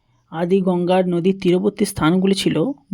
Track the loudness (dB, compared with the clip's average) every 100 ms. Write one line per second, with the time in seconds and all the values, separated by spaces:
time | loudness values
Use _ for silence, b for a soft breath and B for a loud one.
0 | _ _ _ -6 0 0 2 0 0 0
1 | 0 0 0 0 2 0 0 -2 -4 0
2 | 0 2 2 0 0 0 -2 -4 -8